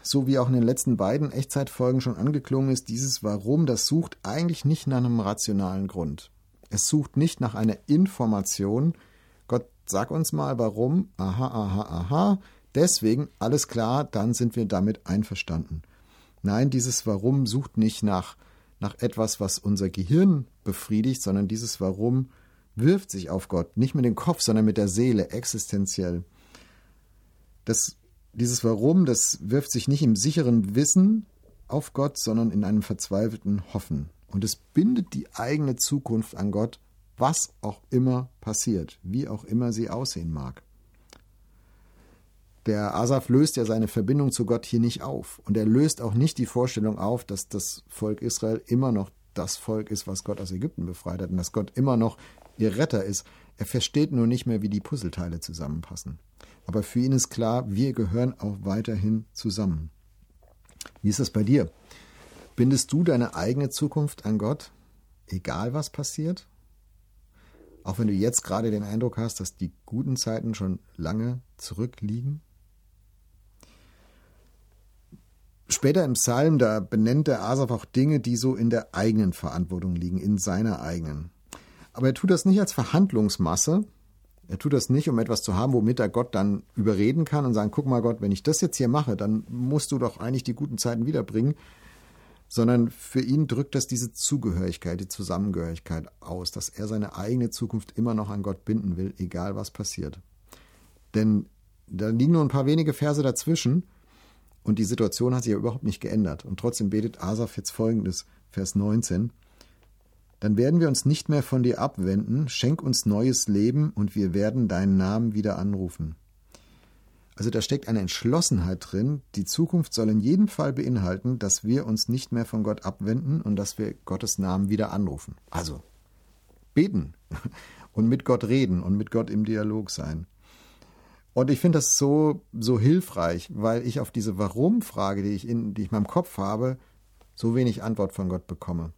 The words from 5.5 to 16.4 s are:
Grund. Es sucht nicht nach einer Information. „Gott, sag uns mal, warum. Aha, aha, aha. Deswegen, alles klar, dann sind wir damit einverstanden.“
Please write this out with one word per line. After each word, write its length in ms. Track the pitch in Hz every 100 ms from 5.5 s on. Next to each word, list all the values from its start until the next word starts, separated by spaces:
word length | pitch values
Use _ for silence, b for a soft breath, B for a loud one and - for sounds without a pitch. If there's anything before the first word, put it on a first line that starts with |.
| 98 92 95 98
Grund. 440 | 95 80 73 - _ _ _ _
Es 160 | 104 -
sucht 300 | 151 139 -
nicht 240 | 160 -
nach 140 | 120
einer 220 | 107 110 101 -
Information. 1040 | 151 190 - 117 104 98 - 98 113 160 b b b b b -
„Gott, 180 | 123 - _
sag 280 | - 95 -
uns 200 | 160 160
mal, 260 | 151 143 123
warum. 520 | 113 104 123 170 - -
Aha, 320 | 95 95 131
aha, 340 | 117 101 98
aha. 580 | - 85 90 147 202 196 B B B
Deswegen, 540 | 135 180 - 110 120 147 _
alles 260 | 110 143 -
klar, 380 | 117 113 131
dann 280 | 147 110 110
sind 240 | 117 120 117
wir 80 |
damit 420 | 104 98 101 107 -
einverstanden.“ 760 | 95 107 98 - 82 73 80 b b b b b b